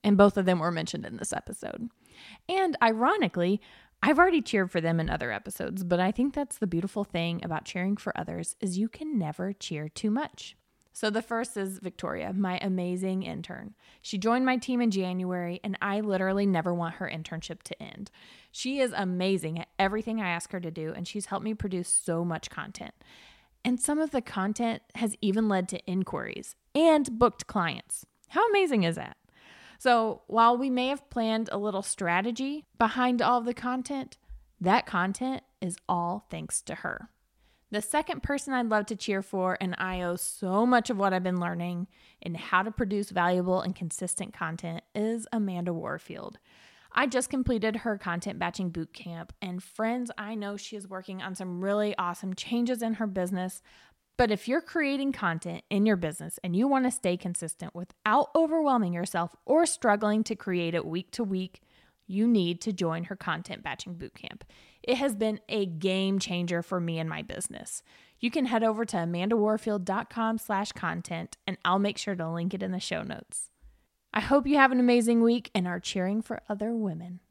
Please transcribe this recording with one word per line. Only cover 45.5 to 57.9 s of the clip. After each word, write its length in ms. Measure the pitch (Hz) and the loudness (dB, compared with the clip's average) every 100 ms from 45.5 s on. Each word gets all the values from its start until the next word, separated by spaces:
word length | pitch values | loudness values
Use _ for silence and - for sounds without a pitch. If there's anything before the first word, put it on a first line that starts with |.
| 180 175 | -2 -2
Warfield. 680 | 165 - 156 - - - - _ - - _ _ | -2 -4 -8 -8 -12 -12 -16 _ -20 -20 _ _
I 160 | - 269 | 0 2
just 220 | 247 254 | 0 0
completed 480 | 269 254 233 220 220 | -2 0 2 0 -2
her 200 | 233 202 | -2 -4
content 420 | 185 170 196 175 | -2 -4 -4 -4
batching 320 | 175 - 180 | -4 -2 -4
boot 200 | 170 160 | -4 -8
camp, 400 | - 175 165 170 - | -10 -14 -12 -14 -12
and 220 | 190 180 | -8 -8
friends, 480 | - - 220 247 240 - | -10 -4 -2 -2 -4 -8
I 180 | 208 220 | -8 -6
know 220 | 202 202 | -6 -8
she 180 | - 214 | -10 -12
is 140 | 196 | -10
working 320 | 190 185 190 | -12 -10 -10
on 120 | 190 | -8
some 300 | 185 185 175 | -8 -6 -2
really 340 | 196 208 208 - | 0 2 2 0
awesome 360 | 180 175 190 | -4 -4 -6
changes 480 | 185 - 233 240 247 | -6 -2 0 0 0
in 140 | 226 220 | -2 -2
her 120 | 220 | -2
business. 540 | 190 180 190 185 - _ - - _ _ - | 0 0 -2 -4 -8 _ -20 -20 _ _ 2
But 140 | 240 | 4
if 180 | 208 - | 4 2
you're 100 | 294 | 0
creating 540 | 330 339 285 277 277 | 0 0 2 2 0
content 500 | 262 185 165 175 170 _ | 0 -2 -2 -6 -10 _
in 160 | 202 214 | 4 4
your 100 | 196 | 4
business 460 | 160 151 156 - | 0 -4 -10 -8
and 100 | 180 | -2
you 140 | 180 269 | 2 4
want 160 | 269 | 4
to 80 | 254 | 2
stay 240 | - 185 175 | 0 -2 0
consistent 580 | 180 175 165 - 165 | -4 -6 -8 -8 -10
without 580 | - 180 | -10 -14